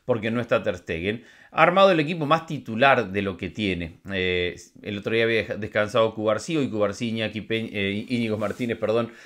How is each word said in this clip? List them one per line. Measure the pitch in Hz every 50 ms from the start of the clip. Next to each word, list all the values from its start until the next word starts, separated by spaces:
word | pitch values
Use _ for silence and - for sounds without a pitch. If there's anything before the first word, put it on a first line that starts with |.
| -
porque | - 123 107 98 117
no | 113 120 113
está | - 131 113 95
Ter | 104 92
Stegen. | 90 - - 87 82 85 101 110 120 - - - - - - -
Ha | - 160
armado | 180 180 190 196 196
el | 185 156
equipo | 147 147 185 165 151
más | 139 160 160 160
titular | - 156 131 - - 110 110 135 139 131 123 110 92 95
de | 101
lo | 98 98 90
que | - 101 90
tiene. | - - 107 98 92 87 87 80 92 - - 98
Eh, | 98 95 92 92 90 87 90 87 - - - - _ -
el | - 101 104
otro | 101 98 113 110
día | 113 113
había | 113 113 110 101
deja-, | - -
descansado | 104 104 98 - 110 107 104 110 117 113 110 101
Cubarsí, | 107 107 110 107 104 - - 165
hoy | 156 135 107
Cubarsí, | 104 107 104 101 98 - 120 113
Iñaki | 110 113 110 107 104 110 87
Peñ-, | - 113 113 113 - -
eh, | 104 98 98 101 104 110 -
Íñigo | 127 117 117 110 107 104
Martínez, | 107 98 - - 127 117 110 -
perdón, | 110 101 110 117 117 113 117 - -